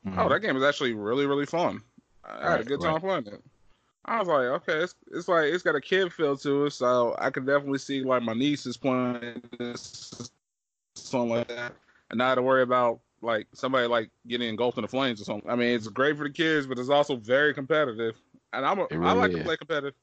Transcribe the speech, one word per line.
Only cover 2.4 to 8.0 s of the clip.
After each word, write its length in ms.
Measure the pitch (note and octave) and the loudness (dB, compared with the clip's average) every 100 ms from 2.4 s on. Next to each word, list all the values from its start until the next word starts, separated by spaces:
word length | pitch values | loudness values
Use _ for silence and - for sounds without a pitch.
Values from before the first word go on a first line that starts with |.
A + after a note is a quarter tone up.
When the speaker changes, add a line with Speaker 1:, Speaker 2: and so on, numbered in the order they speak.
Speaker 2:
a 140 | D3+ D#3+ | 0 0
Speaker 1:
Right, 60 | A2+ | 0
Speaker 2:
good 160 | C#3+ | -2
time 120 | E3+ | 0
Speaker 1:
right. 80 | D#3 | -2
Speaker 2:
playing 260 | F#3+ F#3 G#2+ | -2 -4 -4
it. 160 | G2+ - _ _ _ _ _ - | -14 -20 _ _ _ _ _ -6
I 120 | A3+ | -4
was 80 | F#3 | 2
like, 160 | D3+ B2 | 2 2
"Okay, 360 | D3 - D#3 | -2 -2 -2
it's, 120 | F3 - - | -2 -6 -12
it's 160 | - F3 | -10 0
like, 180 | E3+ D3+ | 2 4
it's 100 | F3 | 2
got 120 | E3+ D3+ | 0 0
a 60 | |
kid 300 | - F#3+ F#3+ | 0 0 0
feel 220 | - D3+ C#3 | 0 0 0
to 280 | D3 C#3+ D3 | 2 2 2
it," 60 | |
so 420 | - B2 B2 A#2+ - | 2 2 4 4 2
I 100 | B2+ | -2
could 160 | C3+ C3 | -2 2
definitely 320 | C#3+ C#3+ C#3 | 2 2 -4
see, 240 | - C#3 | -2 -4